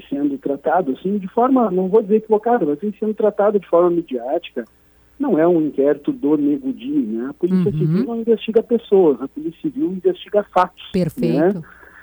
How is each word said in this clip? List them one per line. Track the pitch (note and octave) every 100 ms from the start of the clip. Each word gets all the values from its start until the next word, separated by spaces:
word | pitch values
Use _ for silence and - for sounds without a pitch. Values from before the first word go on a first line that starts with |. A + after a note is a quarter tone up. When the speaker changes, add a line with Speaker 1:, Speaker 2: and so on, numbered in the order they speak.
| -
Speaker 1:
sendo | C#3 D3 C#3
tratado, | C#3 C#3 - E3 E3 B2+
assim, | F#3 G#3
de | F#3
forma, | - B3 C4 A3
não | F3+ F#3
vou | G#3
dizer | G3 G#3+
equivocada, | G#3+ G#3 A3+ A#3+ D#3
mas | D3
vem | G#3 G3+
sendo | G#3+
tratado | G#3 G#3+ G3+ G3+ G#3
de | -
forma | E3+ F3
midiática, | E3+ E3 B2 A#2+ E3 - - A2+ _ _ _ _ -
não | C#4+ D#3
é | E3
um | F3 D3+
inquérito | C3+ C#3 D3 -
do | C3 C#3 D3+
Nego | C#3+ D3 C3
Di, | A2+ B2
né? | D3+ A2+ A2+ B3
A | -
Polícia | F3 F#3 E3+
Speaker 2:
Uhum. | D3+
Speaker 1:
Civil | D#3 F3 A#3+
não | A#3
investiga | A3+ A3 - A3
pessoas, | - A#3 - G3 E3+ B2
a | C3+
Polícia | - D#3+ -
Civil | - B3+ D#4
investiga | F#3+ F3+ F3+ - G#3 G3+
fatos, | - F3+ - -
Speaker 2:
Perfeito. | F#3 E3+ - E3+ D#3 E3+ F#3+
Speaker 1:
né? | D#3 - - -